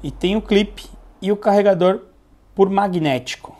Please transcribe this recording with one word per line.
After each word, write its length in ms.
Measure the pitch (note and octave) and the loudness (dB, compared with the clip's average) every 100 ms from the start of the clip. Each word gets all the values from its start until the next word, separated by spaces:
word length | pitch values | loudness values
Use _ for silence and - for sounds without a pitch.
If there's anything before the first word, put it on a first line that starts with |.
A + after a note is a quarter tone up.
e 80 | D3+ | -10
tem 280 | - F3+ G#3+ | -4 -2 -2
o 40 | |
clipe 480 | G#3 G3+ G#3 - - - - _ | 0 0 0 -6 -20 -20 -20 _
e 80 | F#3 | -4
o 60 | G3+ | -2
carregador 680 | G#3 G3+ G3+ F3+ F3+ G3 - _ _ _ _ - | 2 4 4 4 2 0 -8 _ _ _ _ 0
por 140 | G3 | 0
magnético. 840 | G3 G3+ F3+ D#3 B2+ B2 - - | 2 -2 -2 -2 -2 -6 -14 -16